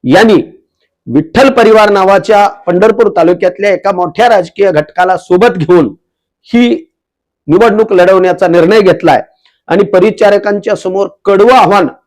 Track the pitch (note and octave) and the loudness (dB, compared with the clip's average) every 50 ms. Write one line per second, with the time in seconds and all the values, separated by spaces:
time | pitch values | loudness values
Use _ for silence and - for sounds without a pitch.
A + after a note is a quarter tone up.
0 | - B2 C#3+ F#3 A3 A3 G#3 C#3+ - - - _ _ _ _ _ _ _ _ _ | -2 2 2 2 4 4 2 0 -2 -4 -14 _ _ _ _ _ _ _ _ _
1 | _ - A#2 - - - _ A3+ C4+ C#4 C4 B3+ A3+ A3+ A3 A3 G#3+ G#3 G3+ G3 | _ -6 -4 -4 -4 -4 _ 0 0 0 2 0 2 2 4 2 2 2 0 0
2 | F#3+ F#3 G3 F#3+ - - G#3+ G3+ G3+ G3 - - - - F3 F3+ G3+ A3 G#3+ A3+ | 0 0 0 0 0 0 0 0 0 -2 -4 -8 -8 -4 -2 0 0 0 2 0
3 | A3+ G3+ - F3 D#3+ E3+ F3+ F3 F#3+ F3+ F3+ - G3+ G3+ F#3+ F3 - G3 G3 F3+ | -2 -2 0 -2 0 0 0 -2 -2 -6 -4 -4 -4 -4 -4 -2 -4 -6 -4 -4
4 | F3+ E3 - - A#3 B3 A3+ G3 E3+ E3 _ - G3+ G3 E3+ D3+ D3 - _ - | -6 -6 -2 -2 0 0 0 0 -2 -4 _ -4 -2 -2 -2 -2 -6 -6 _ -4
5 | F3+ F#3 F#3 F3+ - _ F3+ F3+ G#3+ A#3+ F#3 F#3 D3+ - F3+ F3 D3 G#2 - _ | -2 -2 -2 -4 -2 _ -2 0 0 0 -2 -2 -2 0 2 2 2 -2 -6 _
6 | _ _ _ _ _ _ _ _ _ _ - A#3+ B3 A#3+ C#4 D#4+ - _ _ _ | _ _ _ _ _ _ _ _ _ _ -2 0 0 0 -2 -4 -8 _ _ _
7 | _ _ _ _ _ _ _ _ _ C#3 D#3 F#3+ A3+ A3+ G3+ G#3+ A3 G#3+ - F3+ | _ _ _ _ _ _ _ _ _ -2 0 2 2 2 2 0 -2 0 0 0
8 | F3+ F#3+ F#3+ F#3+ F3+ F3+ F3 - F#3+ E3+ E3 F3 E3 E3+ G#3+ A3 G3 F#3 E3 - | 2 2 2 2 0 -2 -2 -2 -2 0 2 0 2 2 2 2 2 2 0 0
9 | - D#3+ C3+ A2 - _ _ _ _ _ _ _ _ - E3 G3 G3+ G3 - F#3 | 0 0 0 0 -2 _ _ _ _ _ _ _ _ -4 -2 -2 -2 0 0 0
10 | F3+ A3 - - G#3+ G3+ G#3 G3+ G3+ G#3 G3+ G#3 - A3 G#3 F3+ - F#3+ F#3 G3 | 0 0 0 0 0 2 2 0 -2 -4 -6 -6 -4 -6 -6 -6 -6 -6 -4 -4
11 | G3 F#3+ _ _ _ G3+ G3+ F#3+ G#3 A#3+ C4 B3+ G3+ E3 G3+ G3+ F3 B2+ - _ | -6 -6 _ _ _ -2 0 2 2 4 4 2 2 2 2 0 0 -2 -6 _
12 | _ | _